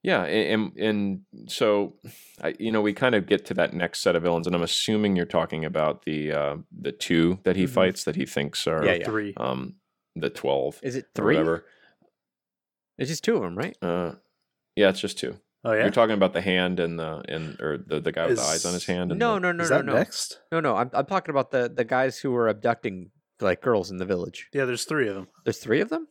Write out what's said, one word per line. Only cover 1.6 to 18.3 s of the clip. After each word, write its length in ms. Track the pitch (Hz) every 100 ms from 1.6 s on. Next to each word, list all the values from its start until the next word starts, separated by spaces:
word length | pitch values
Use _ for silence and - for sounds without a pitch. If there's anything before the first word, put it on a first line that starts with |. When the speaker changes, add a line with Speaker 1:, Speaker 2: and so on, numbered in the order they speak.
| 113 101 101 - - - - -
Speaker 1:
I, 140 | 82 -
you 120 | 113
know, 100 | 110
we 120 | 104
kind 220 | 101 127
of 100 | 110
get 200 | 90 98 -
to 60 |
that 180 | 92 85
next 260 | 87 87 -
set 140 | 95
of 80 | 85
villains, 240 | 87 85 85
and 80 |
I'm 60 | 87
assuming 540 | 82 - - 107 104
you're 100 | 92
talking 380 | 85 85 82 78
about 400 | 78 78 78 73
the, 280 | - 76 76
uh, 260 | 73 71 76 - -
the 140 | 71
two 480 | - - 82 85 92
that 120 | -
he 80 | 92
Speaker 2:
Mm-hmm. 100 | 87
Speaker 1:
fights 300 | - 92 95
that 120 | -
he 100 | 90
thinks 420 | - - 71 - -
are, 160 | 80
Speaker 2:
Yeah, 80 | 80
yeah. 100 | 87
Speaker 3:
Three. 280 | - 107 104 -
Speaker 1:
um, 380 | 64 65 65 - _ _ _
the 140 | - 78
twelve 500 | - - 69 65 -
Speaker 2:
Is 120 | 135
it 100 | 123
Speaker 1:
or 40 | -
Speaker 2:
three? 200 | - 104 156
Speaker 1:
whatever. 280 | 160 170 - _ _ _ _ _ _ _ _ _ _ _ _ -
Speaker 2:
It's 120 | 135
just 140 | 160
two 140 | - 220
of 60 |
'em, 140 | 92 90
right? 180 | 170 -
Speaker 1:
Uh, 320 | 90 87 85 - _ _ _ _ _
yeah, 140 | - 98
it's 100 | 95
just 180 | 101 -
two. 220 | - - _ _
Speaker 3:
Oh, 80 | 117
yeah? 120 | 110
Speaker 1:
You're 80 | 117
talking 220 | 120 113
about 200 | 104 95
the 80 | 87
hand 380 | 95 90 92 90
and 180 | 85 82
the, 240 | 80 78 -
and, 300 | 80 80 -
or 160 | 78 76
the, 220 | - 76
the 100 | 82
guy 160 | 80
with 80 | 82